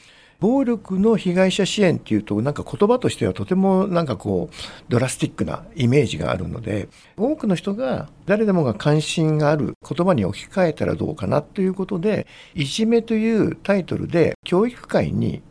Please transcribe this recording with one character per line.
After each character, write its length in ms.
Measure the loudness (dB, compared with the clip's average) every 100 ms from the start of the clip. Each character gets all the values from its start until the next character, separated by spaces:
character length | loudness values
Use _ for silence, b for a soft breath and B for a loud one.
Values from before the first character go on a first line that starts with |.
| B B B B
暴 260 | 0 2
力 340 | 0 -2 -2 2
の 180 | 2 2
被 160 | 2
害 180 | 2 2
者 140 | 2
支 180 | 0 2
援 140 | 2 2
っ 20 |
て 160 | 0
い 40 | -2
う 40 |
と、 200 | 0 -2
な 80 | -2
ん 40 |
か 80 | -4
言 240 | -8 0 2
葉 120 | 4
と 100 | 0
し 80 | 0
て 100 | -2
は 60 |
と 140 | -2 -2
て 80 |
も 320 | 2 4 4 2
な 160 | 0
ん 40 | -2
か 120 | -4
こ 320 | -2 -2 -4
う、 20 | B B B -2
ド 80 | 0
ラ 100 | 0
ス 80 | -2
テ 120 | -4
ィ 20 |
ッ 40 |
ク 120 | -2 -6
な 180 | -6 -10
イ 140 | -2 2
メ 140 | 4
ー 40 | 2
ジ 120 | -2
が 120 | -2
あ 60 | -2
る 100 | -4
の 140 | -8
で、 300 | -6 -6 -8 B B -4
多 180 | -2 -2
く 100 | -2
の 80 |
人 200 | -2 -2
が、 360 | -6 -4 -6 -8 -10 -2
誰 180 | 0
で 80 | 2
も 100 | 2
が 120 | 2
関 260 | 0 2 2
心 380 | 0 0 0 2
が 120 | 2
あ 60 | 2
る 160 | -2 -6 -6
言 180 | 0 2
葉 60 |
に 140 | 2 0
置 200 | -4 -6
き 40 |
換 160 | 0 0
え 60 |
た 100 | 0
ら 100 | -2
ど 120 | -2 -4
う 100 | -4
か 100 | -2
な 140 | -2
と 220 | -2 -2
い 60 | -2
う 60 |
こ 120 | -2 -4
と 120 | -2
で、 280 | -2 -2 -6 B B
い 120 | -6 -4
じ 180 | -2
め 160 | 2 2
と 140 | 2
い 220 | 0 2 2
う 200 | 0 -2
タ 200 | 0 0
イ 100 | 0
ト 100 | -6
ル 120 | 0
で 260 | 2 2 0
教 220 | 0 2 2
育 200 | -2 -2
界 240 | 0 0
に 320 | 0 -2 -4 -6